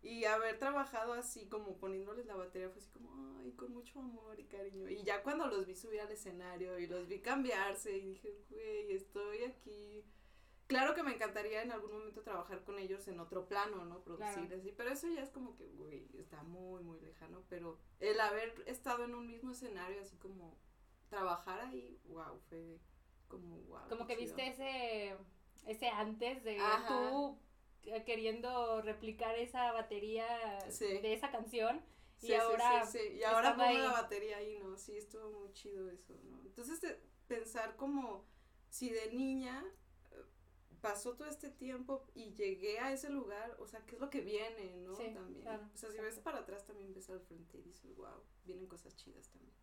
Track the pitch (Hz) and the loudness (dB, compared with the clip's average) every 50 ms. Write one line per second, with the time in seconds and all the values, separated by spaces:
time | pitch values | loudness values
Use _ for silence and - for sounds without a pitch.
0 | - 220 233 233 226 214 214 220 226 226 220 220 269 277 285 285 277 269 - 226 | -8 -6 -2 2 6 6 6 6 6 4 2 2 2 2 4 4 2 2 0 -2
1 | 220 240 240 240 247 - - 233 208 190 - 214 214 196 190 190 - 190 190 190 | 0 0 0 -2 -2 -4 -6 -8 -8 -6 -4 -4 -4 -4 -6 -4 -4 -2 -2 -2
2 | 190 202 214 240 240 220 202 185 185 180 - 185 185 185 185 208 - - - - | -4 -4 -6 -8 -6 -6 -6 -6 -6 -6 -6 -6 -6 -6 -8 -10 -16 -18 -16 -16
3 | 233 - - - - 269 269 262 - 254 247 - - - 240 240 240 - - 277 | -16 -14 -12 -12 -10 -10 -10 -10 -10 -10 -8 -8 -8 -8 -8 -10 -12 -12 -12 -10
4 | 262 247 233 226 220 220 214 - - - - 202 196 196 196 190 190 185 190 208 | -10 -8 -10 -10 -12 -12 -12 -12 -12 -10 -8 -6 -6 -6 -6 -6 -4 -4 -4 -2
5 | 202 202 202 202 - 269 285 320 330 269 214 196 190 185 185 - - 226 214 208 | 0 0 0 2 2 0 0 2 2 2 2 2 0 0 -4 -10 -6 -4 -4 -2
6 | 208 208 214 208 - 196 175 175 180 180 180 175 185 185 180 180 175 170 175 180 | -2 -4 -6 -6 -6 -8 -8 -6 -6 -6 -4 -4 -4 -2 -2 -2 -2 -2 -2 -4
7 | 180 175 196 190 - 233 262 277 269 254 226 190 196 202 196 196 - 220 196 196 | -2 -2 -4 -4 0 2 2 4 4 4 4 4 4 4 2 0 -2 0 -2 0
8 | 196 190 190 - - 220 202 - - - - 220 440 427 214 208 208 208 190 190 | -2 -4 -8 -6 -8 -10 -10 -10 -14 -12 -10 -8 -4 -2 -2 -2 0 0 0 0
9 | 196 - - 202 202 208 208 220 240 254 262 - - - 208 - 208 208 208 214 | -2 -4 -4 -4 -2 -2 -2 -2 -2 -2 -4 -8 -12 -12 -10 -10 -12 -10 -12 -12
10 | 208 - - - - - - - - - - - - - 269 262 262 294 302 320 | -14 -14 -20 -20 -20 -20 -20 -20 -20 -20 -20 -20 -2 4 6 6 6 6 4 2
11 | 311 277 247 220 220 208 196 214 208 214 220 214 233 247 233 214 208 214 214 214 | 2 0 0 0 0 0 0 0 0 0 0 0 0 0 -2 -4 -6 -6 -6 -6
12 | 214 214 214 220 208 220 202 175 175 - 196 180 - - 202 202 190 185 190 196 | -8 -8 -10 -10 -8 -4 -4 -4 -4 -4 -6 -8 -6 -6 -6 -4 -2 -2 -2 -4
13 | 196 202 180 170 170 170 - 185 180 - 202 202 202 214 208 185 175 170 170 180 | -4 -6 -6 -6 -6 -4 -4 -4 -2 2 2 2 2 2 0 -4 -6 -6 -10 -10
14 | - - 175 - 208 208 202 185 170 170 185 185 185 196 202 - 240 247 277 277 | -10 -10 -6 -4 -2 -2 -2 -2 -4 -4 -4 -6 -6 -8 -6 -2 0 0 0 0
15 | - 339 339 294 269 277 - 277 254 233 - - - - 143 143 151 151 147 - | 0 0 0 0 -2 -6 -6 -8 -8 -8 -10 -12 -14 -14 -12 -12 -12 -10 -10 -10
16 | - - - - - - - 151 147 165 175 180 185 185 185 180 175 170 165 160 | -12 -12 -14 -14 -14 -14 -12 -12 -12 -10 -10 -10 -8 -8 -8 -8 -10 -10 -12 -12
17 | 156 160 160 - 165 160 170 185 190 - 180 175 170 170 165 - - - - - | -14 -16 -16 -16 -16 -14 -14 -16 -10 -8 -8 -6 -6 -6 -8 -10 -14 -20 -8 2
18 | - 214 214 220 220 208 202 214 226 226 226 - - - 247 247 - 277 240 240 | 4 4 6 6 6 6 6 2 0 -2 -4 -6 -6 -6 -6 -4 2 2 2 2
19 | 240 240 240 240 240 233 233 226 - 254 247 - 254 240 208 180 180 180 196 202 | 2 -2 -4 -6 -6 -8 -10 -8 -6 -6 -6 -6 -6 -6 -4 -4 -4 -4 -4 -6
20 | 196 190 - - - 190 196 190 170 165 160 - - - - - - - - - | -8 -10 -14 -14 -12 -12 -12 -10 -12 -14 -16 -18 -20 -20 -20 -20 -20 -20 -20 -20
21 | - - - 202 190 185 175 175 - 190 185 208 240 262 262 254 247 - - - | -16 -6 -2 0 2 2 2 2 0 -4 -4 -4 -4 -4 -6 -6 -8 -8 -14 -16
22 | _ - 165 165 160 - 123 127 - - 165 165 165 165 165 165 - - - - | _ -12 -10 -10 -8 -10 -10 -14 -14 -12 -12 -10 -10 -10 -14 -16 -16 -20 -20 -20
23 | - - - - - - 190 185 175 170 170 165 - - - - - - 226 226 | -20 -20 -20 -20 -18 -14 -12 -12 -10 -10 -12 -12 -12 -12 -14 -14 -6 -6 -4 -4
24 | 233 226 240 226 240 - - 277 262 262 254 262 269 269 262 254 247 233 220 214 | -2 -2 -2 -2 -2 -4 -2 -2 -2 -2 -2 -2 -2 -2 0 0 0 0 0 0
25 | 202 196 196 196 196 - - - - - - - - - 220 220 269 240 214 208 | 0 -2 -4 -8 -10 -16 -18 -20 -20 -20 -20 -14 -6 -6 -4 2 2 2 2 4
26 | 214 214 220 220 240 240 262 262 226 220 208 202 202 214 233 - 240 - 262 247 | 0 0 0 0 0 0 0 0 -2 -2 2 4 6 6 6 6 6 4 4 4
27 | 247 254 262 277 285 277 - - - - - - - - - - - 208 214 220 | 4 4 4 4 4 2 0 -6 -14 -20 -20 -20 -20 -20 -20 -14 -8 -4 -4 -2
28 | 220 233 233 220 220 220 220 233 233 247 254 247 240 226 226 220 220 214 214 214 | 0 2 0 2 4 2 2 2 0 2 2 4 4 4 4 2 2 0 -2 -2
29 | 226 220 220 - 233 226 226 233 240 240 - 254 247 240 226 226 220 - 214 202 | -2 -4 -2 0 2 2 4 2 2 2 4 4 6 6 6 4 2 0 0 -2
30 | 202 214 220 226 226 233 240 233 226 214 202 196 - - 196 - 220 202 190 196 | 0 0 2 2 2 2 0 0 0 0 -2 -2 -4 -4 -2 0 2 2 2 4
31 | 202 214 220 226 - 277 269 233 226 233 247 233 220 226 254 320 - - - - | 4 4 4 4 2 0 0 0 -2 0 2 4 4 6 4 2 0 -8 -20 -20
32 | - - - - - 233 226 226 226 226 226 226 233 240 247 240 220 208 233 240 | -20 -20 -16 -8 4 8 8 8 10 8 8 8 10 10 10 10 8 4 2 0
33 | 214 208 - - 220 220 226 226 240 269 240 240 247 247 247 262 262 254 247 233 | 0 0 0 2 6 8 8 10 10 10 10 12 10 10 10 10 8 6 6 4
34 | 226 - 214 202 208 214 208 202 208 214 214 208 196 190 190 196 - - 208 208 | 4 2 0 0 0 0 -2 -2 -2 -4 -4 -4 -4 -6 -6 -8 -8 -8 -6 -8
35 | 214 208 - 220 220 214 214 208 202 202 196 - - 208 202 190 190 185 175 180 | -8 -8 -10 -10 -8 -8 -8 -8 -10 -12 -12 -12 -10 -8 -6 -4 -6 -6 -6 -10
36 | - - - - - - - - - 185 - - 240 254 330 330 - 339 - - | -14 -16 -16 -16 -14 -14 -14 -14 -16 -14 -12 -10 -6 -6 -4 -2 -2 -4 -4 -4
37 | - - - - - - 247 226 220 226 - 240 220 - - - 269 277 285 277 | -10 -20 -20 -20 -6 -4 -2 -2 -2 -4 -2 -2 -2 -2 -2 -2 -2 0 2 2
38 | 254 233 202 196 - - - - - - - - - - - - 254 240 226 226 | 0 0 -4 -6 -8 -14 -20 -20 -20 -20 -20 -20 -18 -10 -6 -2 -2 0 0 0
39 | 220 220 233 247 269 269 262 262 262 247 254 269 339 381 381 - - - - - | 0 0 0 2 2 4 2 2 0 -2 -4 -4 -6 -8 -10 -12 -20 -20 -20 -20
40 | - - - - - - - - - - - - - - - - - 214 202 202 | -20 -18 -16 -16 -16 -16 -18 -20 -20 -20 -20 -20 -20 -20 -18 -2 0 0 0 0
41 | - 247 240 - 302 302 294 - - 277 269 - 269 254 262 247 254 254 269 262 | -2 -4 -4 -4 -6 -8 -8 -8 -8 -10 -8 -8 -6 -6 -6 -6 -2 -2 -2 -4
42 | 269 - - - 226 214 190 208 208 196 190 185 185 208 208 226 247 269 269 269 | -4 -8 -14 -12 -12 -12 -2 0 2 2 2 2 0 0 2 2 2 2 2 0
43 | 269 294 285 277 247 196 202 202 220 240 233 - 247 214 - 220 220 - 240 240 | 0 0 0 0 0 -2 -4 -4 -4 -6 -8 -10 -12 -10 -12 -14 -12 -12 -4 -4
44 | 262 285 - 277 175 196 208 208 220 226 226 220 196 185 180 180 180 185 190 208 | -4 0 0 0 0 2 2 2 2 0 -4 -6 -8 -8 -8 -8 -8 -8 -6 -4
45 | 233 220 214 190 185 180 185 - - 226 220 208 208 214 - - - 220 208 220 | -4 -4 -6 -6 -8 -10 -10 -10 -6 -6 -6 -6 -6 -10 -12 -10 -10 -8 -6 -4
46 | 220 220 220 220 - 330 294 269 - - 190 202 202 - 208 208 196 196 190 190 | -4 -4 -6 -4 -4 -4 -4 -4 -4 -6 -8 -10 -10 -12 -12 -12 -10 -10 -12 -12
47 | 190 - 185 185 180 - 170 170 170 170 - - - 175 - - - - - - | -10 -10 -10 -10 -10 -12 -16 -16 -16 -16 -16 -16 -16 -16 -18 -18 -18 -18 -14 -14
48 | - - - - - - - - - 180 180 185 185 180 175 165 - - - - | -14 -14 -14 -16 -18 -20 -20 -20 -12 -12 -10 -10 -10 -12 -12 -16 -16 -18 -18 -18
49 | - - - - - - - - - - - - | -18 -16 -16 -18 -18 -20 -20 -20 -20 -20 -20 -20